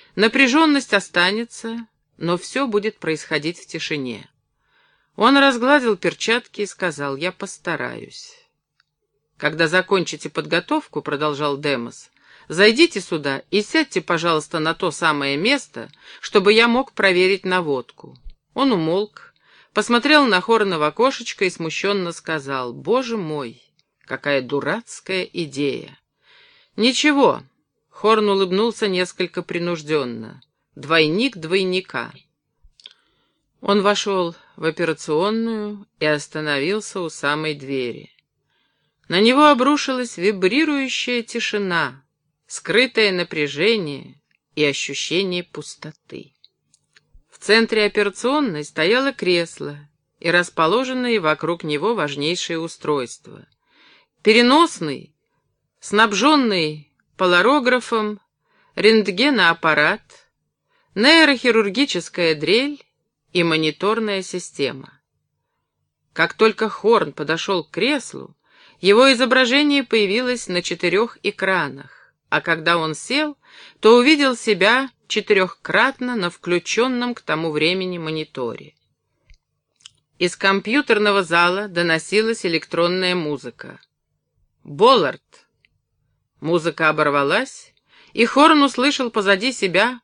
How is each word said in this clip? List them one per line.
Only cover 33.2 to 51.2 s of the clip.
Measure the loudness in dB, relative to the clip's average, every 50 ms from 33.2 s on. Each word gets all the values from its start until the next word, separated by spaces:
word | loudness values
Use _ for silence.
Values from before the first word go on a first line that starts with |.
| _ _ _ _ _ _ _ _
Он | -2 0 0 2
вошел | 2 2 0 0 -2 -2 -2 -2 -2 -4 -6 -12 _ _ _
в | -6 -6
операционную | -4 -2 -2 -2 -4 -4 -6 -6 -4 -2 0 0 0 -2 -2 -4 -4 -6 -6 -8 -10 -12 -14 -16 _ _ _
и | -2
остановился | 0 0 -2 -4 -8 -10 -8 -4 -4 -2 -2 -2 -2 -4 -4 -6 -8 -8 -8
у | -8 -8
самой | -8 -4 -4 -2 -2 -2 -4 -6 -8
двери. | -8 -8 -8 -6 -6 -6 -6 -8 -12 -16 -20 _ _ _ _ _ _ _ _ _ _ _ _ _ _ _ _ _ _ _
На | -2 0 4
него | 4 4 6 6 6
обрушилась | 6 6 6 4 2 2 0 0 -4 -4 -4 -6 -8 -6
вибрирующая | -2 -2 -2 0 0 0 0 2 0 0 0 -2 -2 -4 -4 -6 -6 -4 -4 -4 -4
тишина, | -6 -6 -8 -6 -6 -4 -4 -4 -4 -2 0 -2 -2 -2 -6 -12 _ _ _ _ _ _ _ _ _
скрытое | _ -16 -12 -6 0 2 2 2 2 2 0 0 2
напряжение | 0 -2 -4 -4 -4 -4 -4 -4 -2 0 0 0 0 0 -2 -6 -8 -10 -14 -18 -20 _ _ _ _ _ _ _ _
и | -2 0
ощущение | 0 0 -4 -6 -8 -8 -8 -6 -4 -2 -2 -2 -2 -4 -6 -8
пустоты. | -10 -14 -16 -14 -14 -18 -16 -16 -18 -18 _ _ _ -18 -18 -18 -20 _ _ _ _ _ _ _ _ _ _ _ _ _ _ _ _ _ -20 _ _
В | -20
центре | _ -2 2 2 2 2 2 0 0 0
операционной | 0 0 0 -2 -2 -4 -4 -4 -2 0 0 -2 -2 -4 -6 -10
стояло | -8 -4 -2 0 2 2 2 0 -2 -4
кресло | -2 -2 0 0 0 -2 -4 -8 -12 -12 -12 -12 -14 -18 _ _ _ _ _ _ _
и | -4 0
расположенные | 0 0 0 0 0 0 2 2 2 0 0 -2 -4 -4 -2 0 0
вокруг | 0